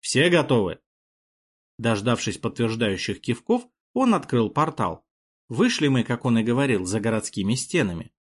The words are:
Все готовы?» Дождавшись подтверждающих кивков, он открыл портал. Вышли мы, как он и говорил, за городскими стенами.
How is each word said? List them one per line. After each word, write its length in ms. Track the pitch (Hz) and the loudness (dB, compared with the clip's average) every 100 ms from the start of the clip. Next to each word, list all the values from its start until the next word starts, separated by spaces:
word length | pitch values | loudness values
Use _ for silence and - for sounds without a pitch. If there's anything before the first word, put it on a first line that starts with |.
Все 300 | - 127 170 | -2 0 4
готовы?» 500 | 175 143 123 92 - _ _ _ _ _ _ _ _ _ - | 4 4 2 2 -6 _ _ _ _ _ _ _ _ _ -4
Дождавшись 600 | 117 107 110 117 - 98 | -2 0 0 -2 -2 -4
подтверждающих 840 | 113 - 117 113 113 95 - 101 | -8 -2 -2 0 -2 -2 -4 -6
кивков, 460 | - 117 - 240 - _ _ | -4 -6 0 -2 -2 _ _
он 220 | - 254 | 0 2
открыл 360 | 190 - 123 110 | 2 0 0 0
портал. 540 | - 156 151 98 82 _ _ _ _ _ | 0 -2 -2 -4 -6 _ _ _ _ _
Вышли 400 | 117 240 - 151 | 0 0 2 2
мы, 160 | 131 | 2
как 200 | 113 120 | 0 -2
он 140 | 127 117 | 2 2
и 40 | |
говорил, 420 | 113 120 139 107 | 2 2 2 0
за 160 | 90 107 | 0 -2
городскими 540 | 107 110 - - 98 | 0 -2 -4 -6 -2
стенами. 580 | 131 - 175 107 85 82 _ | -2 -2 -2 -2 -4 -12 _